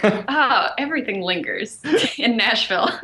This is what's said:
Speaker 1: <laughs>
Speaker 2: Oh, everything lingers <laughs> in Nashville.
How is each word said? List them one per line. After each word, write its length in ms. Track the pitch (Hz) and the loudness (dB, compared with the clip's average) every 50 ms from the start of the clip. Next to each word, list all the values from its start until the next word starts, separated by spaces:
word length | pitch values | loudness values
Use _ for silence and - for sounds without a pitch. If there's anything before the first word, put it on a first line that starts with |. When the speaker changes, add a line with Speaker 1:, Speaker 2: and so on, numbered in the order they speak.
| - | 2
Speaker 1:
<laughs> 0 | 208 208 - - - 277 | 2 2 2 -2 -2 0
Speaker 2:
Oh, 360 | 311 285 247 254 208 - - - - | 2 2 4 4 2 2 0 0 -2
everything 420 | 277 285 320 294 240 - 196 196 180 | -4 -2 -2 -2 -2 -2 -4 -4 -2
lingers 580 | 180 180 175 - - - 180 - 214 - - - 294 311 453 | -2 -2 -2 -4 -4 -6 -6 -6 -8 -10 -10 -4 0 2 2
<laughs> 180 | - - - - | 2 0 -2 0
in 180 | 240 240 233 | 0 0 2
Nashville. 540 | 226 196 226 220 - - - 190 180 - - - - | 2 2 2 2 0 0 0 0 0 0 0 0 -2